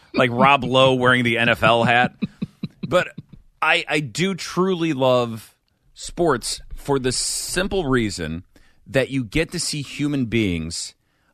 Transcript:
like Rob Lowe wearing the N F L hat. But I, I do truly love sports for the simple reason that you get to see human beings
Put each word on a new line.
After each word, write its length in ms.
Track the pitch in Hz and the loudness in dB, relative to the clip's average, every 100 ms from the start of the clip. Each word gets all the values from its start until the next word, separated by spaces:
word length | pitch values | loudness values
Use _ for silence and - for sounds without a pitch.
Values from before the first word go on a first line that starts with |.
| _ | _
like 180 | - 127 | 0 0
Rob 320 | 120 135 143 | 4 4 4
Lowe 300 | 123 131 135 | 2 4 4
wearing 280 | 131 123 123 | 6 4 4
the 160 | 120 117 | 2 2
N 100 | 120 | 2
F 140 | 110 | 4
L 220 | 113 117 | 4 4
hat. 320 | 117 120 - - - - - - - - - | 4 4 2 -2 -8 -8 -12 -10 -16 -12 -2
But 220 | 175 160 - - - _ - | -2 -2 -10 -20 -20 _ -4
I, 240 | 156 170 - | 2 2 2
I 120 | 156 | -2
do 360 | 143 98 190 185 | -2 -4 -2 -4
truly 560 | - - 190 175 165 | -6 -2 0 0 -2
love 640 | 131 131 123 120 113 - _ _ _ _ | 2 2 2 0 -6 -14 _ _ _ _
sports 680 | - - - 170 123 - - - - | -16 -12 -2 0 0 -2 -8 -10 -12
for 240 | - 139 | -2 -2
the 100 | 127 | 0
simple 800 | 120 - - - 180 196 196 143 | -4 -4 -6 -6 -4 -2 -2 0
reason 560 | 127 107 90 80 82 - _ _ _ - | 0 0 -4 -8 -8 -12 _ _ _ -4
that 240 | 131 117 | -2 -2
you 140 | 135 | -4
get 260 | 117 151 170 | -4 -4 -4
to 80 | 170 | -4
see 240 | - 151 | -6 -6
human 440 | 131 - 143 143 117 | -8 -6 -4 -2 -2
beings 680 | 113 104 85 80 - - _ _ _ _ | 0 0 -2 -6 -10 -12 _ _ _ _